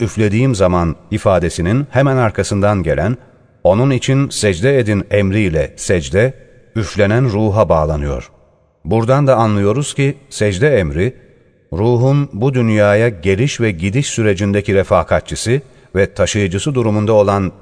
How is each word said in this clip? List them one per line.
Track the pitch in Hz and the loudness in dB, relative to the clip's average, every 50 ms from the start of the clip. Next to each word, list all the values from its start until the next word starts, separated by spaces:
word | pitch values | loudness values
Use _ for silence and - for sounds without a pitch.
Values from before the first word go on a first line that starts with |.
üflediğim | 117 98 - 110 110 104 98 113 131 139 117 | -4 -4 -2 0 0 0 2 0 0 0 2
zaman" | 95 98 87 90 87 85 82 - - - - | 2 2 2 2 2 0 -2 -4 -6 -8 -8
ifadesinin | 104 - - 107 92 87 85 82 - - 82 87 117 135 143 - | -6 -2 0 0 2 2 0 -2 -2 -2 -2 0 0 -2 -2 -2
hemen | - 127 139 139 131 | 0 0 0 2 2
arkasından | 131 120 107 - - 95 - 104 101 98 104 104 95 | 0 0 0 -2 -4 -4 -2 -2 0 0 0 0 0
gelen, | 80 78 69 69 82 107 127 - - - _ _ _ _ _ _ - | -2 -2 -2 -2 -2 -2 -4 -6 -10 -18 _ _ _ _ _ _ 2
"Onun | 85 95 110 131 139 | 4 4 4 2 2
için | 131 117 - - 135 135 139 - | 0 0 0 0 0 0 0 -2
secde | - - - 104 92 80 104 135 139 131 | -4 -2 0 0 0 0 0 2 2 2
edin" | 117 104 104 98 - - | 2 0 0 -2 -2 0
emriyle | 104 104 98 95 95 110 101 90 80 78 - - - | 0 0 0 0 0 0 0 0 0 -2 -4 -4 -8
secde, | - - - 98 87 73 67 85 98 120 131 - - - - _ - _ _ - | -8 -4 -2 -2 -2 -2 0 0 0 0 0 -2 -8 -16 -20 _ -20 _ _ -6
üflenen | 113 104 - - 104 101 98 107 123 135 | -6 -6 -4 0 0 2 2 2 2 2
ruha | 123 98 104 110 107 98 110 101 80 | 0 0 0 0 0 2 2 2 2
bağlanıyor. | 85 80 76 78 78 73 71 71 67 60 - - _ _ _ _ _ _ _ _ _ _ - | 2 0 0 0 -2 -4 -4 -6 -6 -8 -10 -14 _ _ _ _ _ _ _ _ _ _ -6
Buradan | 80 104 113 113 117 131 143 143 | -2 -2 0 2 2 2 2 2
da | 135 131 | 2 2
anlıyoruz | 110 113 107 104 101 101 101 101 139 147 - - | 2 2 2 0 0 0 0 0 -2 -4 -6 -4
ki | - 139 139 143 - - - | -2 -2 -2 -4 -6 -12 -16
secde | - - 107 104 95 90 131 151 135 98 | -6 -4 -2 -2 0 0 2 2 2 2
emri, | 82 73 71 82 95 127 - - - - _ _ _ _ _ _ _ _ | 2 0 -2 -2 -2 -2 -4 -8 -16 -20 _ _ _ _ _ _ _ _
ruhun | - 85 107 123 123 117 127 135 139 143 143 139 | -4 -2 0 2 2 2 2 2 2 2 0 -2
bu | - 101 123 139 127 | -4 -4 -2 -2 0
dünyaya | 127 117 113 107 107 104 104 101 107 117 120 | 0 0 2 2 2 4 4 4 2 2 0
geliş | 104 85 82 98 95 92 127 143 - - | -2 -2 -2 0 0 2 0 -2 -2 -2
ve | 117 110 | -2 -4
gidiş | 92 78 87 101 98 139 139 | -2 -2 -4 -2 -2 -2 -4
sürecindeki | - - 120 113 107 98 87 104 101 98 104 98 - 95 | -2 -2 0 0 0 0 0 0 0 0 0 0 0 0
refakatçisi | 98 90 - 101 87 82 - 95 78 - - 80 - - 110 127 143 - - - - - _ - | 0 2 2 0 0 2 0 -2 -2 -2 -4 -8 -6 -4 -2 -2 -2 -4 -8 -20 -20 -16 _ -2
ve | 92 98 - - | -2 -2 0 -2
taşıyıcısı | - 92 - - 104 101 90 85 98 - 151 135 | -2 -2 -2 0 -2 -2 -2 -2 -4 -4 -4 -2
durumunda | 127 113 107 107 107 104 107 | -2 -2 0 0 0 0 2
olan | 110 104 101 101 98 101 95 85 - - | 2 2 2 2 0 0 -2 -4 -6 -8